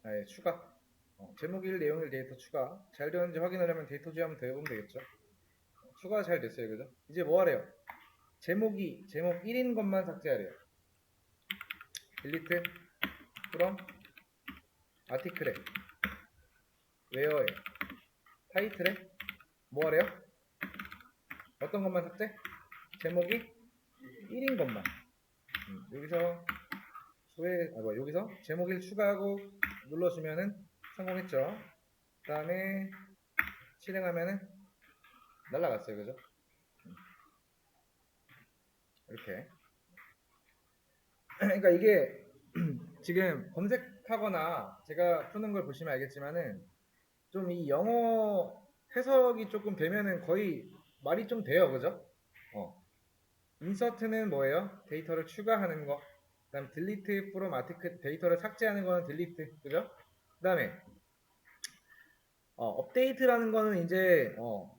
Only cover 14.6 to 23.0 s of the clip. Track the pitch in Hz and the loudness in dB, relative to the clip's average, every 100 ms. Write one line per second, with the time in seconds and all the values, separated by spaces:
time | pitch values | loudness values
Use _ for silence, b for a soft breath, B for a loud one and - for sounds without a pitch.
14.6 | _ _ _ _ - 131 180 - - - | _ _ _ _ -8 -6 -4 -4 -4 -4
15.6 | - - - - - - - _ _ _ | -6 -10 -10 -4 -4 -4 -18 _ _ _
16.6 | _ _ _ _ _ 127 147 151 131 - | _ _ _ _ _ -2 2 2 2 -2
17.6 | - - - - _ _ _ _ _ 185 | -12 -10 -12 -12 _ _ _ _ _ -2
18.6 | 208 - 175 202 - - - - - _ | -2 0 0 0 -8 -16 -14 -14 -18 _
19.6 | - 135 156 156 - - - _ _ - | -8 0 2 4 2 0 -20 _ _ -14
20.6 | - - - - - _ - - - - | -12 -12 -14 -16 -20 _ -20 -18 -16 -10
21.6 | - 202 190 185 170 - 214 - - - | -4 -2 0 0 -2 -6 -8 -8 -14 -14
22.6 | - - - - | -20 -20 -20 -8